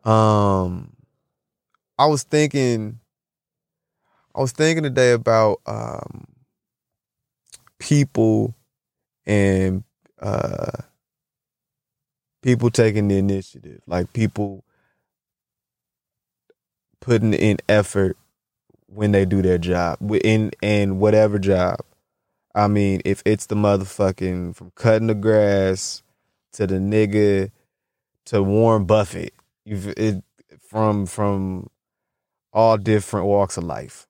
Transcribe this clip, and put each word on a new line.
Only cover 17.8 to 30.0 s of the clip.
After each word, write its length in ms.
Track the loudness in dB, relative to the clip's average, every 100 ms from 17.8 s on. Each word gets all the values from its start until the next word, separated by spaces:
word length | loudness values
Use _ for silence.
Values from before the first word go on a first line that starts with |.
| 2 0 -2 -4 _ _ _ _ _ _ _
when 240 | -4 2
they 140 | 2 2
do 160 | 2
their 160 | 2 0
job, 420 | 0 -2 -2 -4
wi-, 220 | -2 0
in, 280 | 2 0 -2 -4
in 380 | -2 0 0 0
whatever 380 | 2 4 2 0
job. 420 | 0 0 0 -4 -12 _ _ _ _ _ _ -2
I 120 | 0
mean, 340 | 2 0 0 -2
if 160 | -2 0
it's 200 | -2 -2
the 100 | -2
motherfucking, 1000 | 2 0 -2 -2 -2 -2 -6 -6 -8 -12
from 160 | -20 _
cutting 320 | 2 2 2
the 60 | 0
grass 840 | 2 4 4 2 0 -2 -6 -12 _ _ _ _ _
to 120 | -6 -4
the 100 | -2
nigga 760 | 0 0 2 2 2 2 -2 _ _ _ _ _ _ _ -4
to 160 | -2
Warren 440 | 2 4 4 2 4
Buffett, 480 | 2 2 -6 -12 _ _ _ -12
you've, 220 | -10 -10
it, 340 | -4